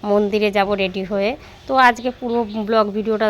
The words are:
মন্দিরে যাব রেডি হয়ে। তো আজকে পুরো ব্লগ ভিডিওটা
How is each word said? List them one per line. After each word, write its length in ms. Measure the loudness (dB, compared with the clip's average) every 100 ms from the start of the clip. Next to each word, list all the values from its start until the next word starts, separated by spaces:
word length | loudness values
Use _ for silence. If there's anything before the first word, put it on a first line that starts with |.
মন্দিরে 460 | 2 2 2 2 2
যাব 180 | 2 0
রেডি 300 | 0 -2 -4
হয়ে। 280 | -4 -2 -2 -4 -12 -20 -2
তো 80 | 4
আজকে 300 | 4 4 -4
পুরো 260 | -6 -4 -2 -2 -4
ব্লগ 220 | 0 2 2
ভিডিওটা 360 | -2 -2 0